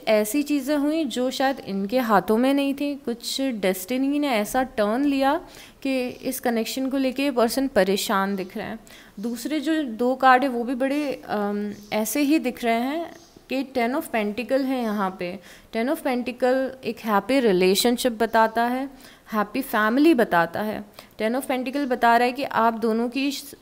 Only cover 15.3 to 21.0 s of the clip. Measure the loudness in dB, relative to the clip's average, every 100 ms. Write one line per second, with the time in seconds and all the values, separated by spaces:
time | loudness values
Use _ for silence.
15.3 | -10 -16 -20 -8 -4 -2 -2 -2 -2 -4
16.3 | -2 0 2 0 -6 -8 -8 -2 0 2
17.3 | 2 4 4 4 4 2 2 0 0 2
18.3 | 4 4 2 -2 -2 -6 -12 -20 -20 -6
19.3 | -2 -2 -2 -2 0 2 6 6 6 4
20.3 | 4 2 0 -4 -6 -10 -18